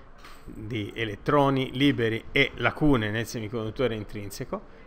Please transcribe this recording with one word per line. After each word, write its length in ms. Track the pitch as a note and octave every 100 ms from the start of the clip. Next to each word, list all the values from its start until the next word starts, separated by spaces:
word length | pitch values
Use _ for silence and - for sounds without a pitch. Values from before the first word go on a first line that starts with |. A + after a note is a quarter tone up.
| - - - -
di 480 | - - G#2+ G#2+ G2+
elettroni 760 | - A2+ G2+ - C#3+ C#3 C3+ C3
liberi 540 | B2+ C#3+ A#2+ A2+ A2 -
e 180 | C#3 C3+ -
lacune 540 | A#2 - D3+ C3 G#2+
nel 160 | A2 A2+
semiconduttore 680 | A#2+ G#2+ A#2 A2 G#2+ B2+ A2+
intrinseco. 800 | G#2 G#2+ G2+ - C3 G3+ - -